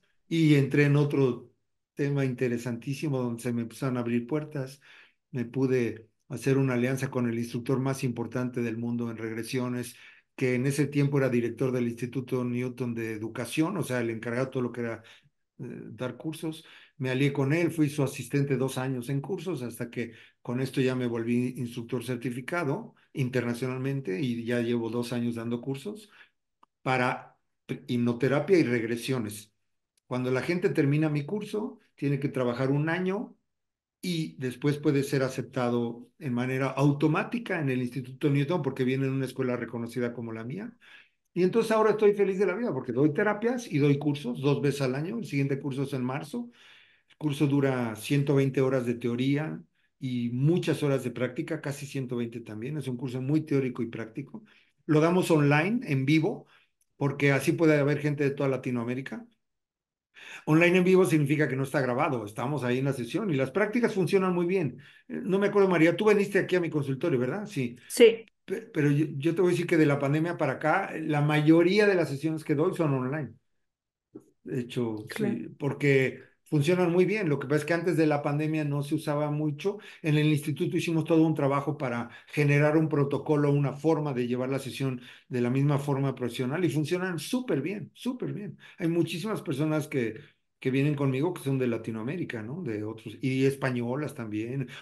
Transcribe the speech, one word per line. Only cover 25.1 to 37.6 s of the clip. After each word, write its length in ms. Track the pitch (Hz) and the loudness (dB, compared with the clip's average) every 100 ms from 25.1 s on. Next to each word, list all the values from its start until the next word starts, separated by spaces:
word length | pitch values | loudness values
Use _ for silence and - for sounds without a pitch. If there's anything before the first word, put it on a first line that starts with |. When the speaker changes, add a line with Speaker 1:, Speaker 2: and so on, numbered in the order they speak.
Speaker 1:
años 220 | 123 120 113 | -2 -2 -4
dando 240 | 117 120 | -4 -6
cursos 480 | 135 135 208 214 - - - _ _ _ _ _ | -6 -8 -8 -12 -16 -20 -20 _ _ _ _ _
para 560 | 139 131 123 - - _ _ _ - 135 - | -2 2 2 -2 -10 _ _ _ -10 -10 -4
hipnoterapia 680 | 123 120 117 131 143 147 180 | 0 0 0 2 2 4 4
y 40 | |
regresiones. 920 | 127 123 110 117 - 131 104 104 - _ _ _ _ _ - | 4 0 0 -4 -2 -4 -4 -8 -16 _ _ _ _ _ -8
Cuando 240 | 123 127 | -4 0
la 100 | 127 | 0
gente 280 | 127 175 175 | 0 0 0
termina 400 | 147 139 147 156 | 2 2 4 2
mi 160 | 147 143 | 0 -2
curso, 540 | 208 208 214 240 - _ - | -6 -4 -6 -6 -10 _ -6
tiene 240 | 143 143 | -2 0
que 100 | 143 | -2
trabajar 420 | 131 123 120 135 | -2 -2 0 0
un 180 | 143 160 | 0 0
año 460 | 170 185 202 277 - _ _ _ _ _ _ | -2 -2 -2 -6 -14 _ _ _ _ _ _
y 340 | 185 165 160 - | -4 -4 -4 -4
después 400 | 127 120 147 147 | -8 -2 -2 0
puede 260 | 151 139 | 2 2
ser 200 | 139 139 | 2 0
aceptado 840 | 131 131 120 131 120 120 117 120 - - | 0 -4 -6 -2 0 0 -2 -6 -16 -10
en 140 | 151 | -4
manera 340 | 120 127 131 135 | -2 -2 -2 -2
automática 920 | 139 143 143 160 170 214 233 - | 2 2 4 2 2 0 -6 -4
en 100 | 180 | -2